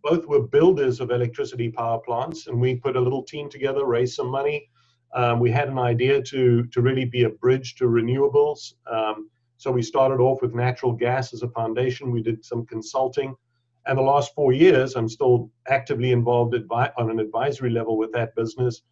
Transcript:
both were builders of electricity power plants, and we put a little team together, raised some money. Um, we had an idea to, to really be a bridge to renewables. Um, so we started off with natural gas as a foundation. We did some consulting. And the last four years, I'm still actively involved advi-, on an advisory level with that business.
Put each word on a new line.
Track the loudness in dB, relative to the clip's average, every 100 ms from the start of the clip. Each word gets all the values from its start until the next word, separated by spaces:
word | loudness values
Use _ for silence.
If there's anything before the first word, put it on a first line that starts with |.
both | 0 0 2
were | 0
builders | 2 6 6 6 0 0
of | -2
electricity | -2 -2 -4 -8 -4 -6
power | -4 -4 -4
plants, | -4 -4 -4 -10 -6
and | -2
we | 0 0
put | -2 0
a |
little | 0 -2
team | -6 -12 -12
together, | -6 -4 -2
raised | 0 0 0
some | -2 -4
money. | -2 -2 -4 -10 _ _ _ _
Um, | -2 0 2
we | 2
had | 2 -2
an | -2
idea | 0 2 2 2
to, | 0 2 4 4
to | 2 0
really | 0 0
be | -2 0
a | 0
bridge | 2 2 2 -2 -2
to |
renewables. | 2 2 2 2 4 4 2 -2 -12 _ -6
Um, | -4 -2 -4 -12 _ _ _
so | -2
we | -2
started | 0 2 2 4
off | 2 2
with | -2
natural | 0 -2 0 -2
gas | 0 0 0 -4
as | -8
a | -8
foundation. | -4 -4 -2 -2 -4 -4
We | -4
did | -4 -6
some | -8 -8 -8
consulting. | -12 -6 -4 -2 -2 -6 -10 _ _ _ _ -4
And | 0
the |
last | 2 2 0
four | 0 2
years, | 6 6 6 2 -2
I'm | -4
still | 0 2 2 2 _ -2
actively | -2 0 -2 2
involved | 2 2 2 2
advi-, | -2 -2 -2 -2 -2
on | -2
an | -2
advisory | -4 -2 -4 -2 -2
level | -2 -2 -2
with | -2
that | -2 -4 -4
business. | -6 -2 -4 -4 _